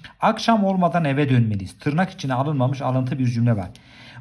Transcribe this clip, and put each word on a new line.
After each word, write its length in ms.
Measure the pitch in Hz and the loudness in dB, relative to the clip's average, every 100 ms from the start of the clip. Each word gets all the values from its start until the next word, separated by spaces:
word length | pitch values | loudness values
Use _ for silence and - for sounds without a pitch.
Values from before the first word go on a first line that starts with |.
| - - | -20 -2
Akşam 440 | 190 226 - 226 | 0 0 2 2
olmadan 400 | 196 190 175 175 | 2 2 2 2
eve 240 | 147 135 139 | 0 0 2
dönmeliyiz. 500 | 127 113 101 92 - | 4 2 0 -6 -6
Tırnak 320 | 147 151 185 | -4 -2 -2
içine 240 | - 139 | -4 -4
alınmamış 480 | 127 143 143 127 127 | -2 -2 0 0 -2
alıntı 360 | 131 131 127 131 | -2 -2 -2 -2
bir 80 | 123 | -2
cümle 300 | 117 120 104 | 2 2 0
var. 120 | 90 - - - - - | -4 -12 -20 -20 -20 -20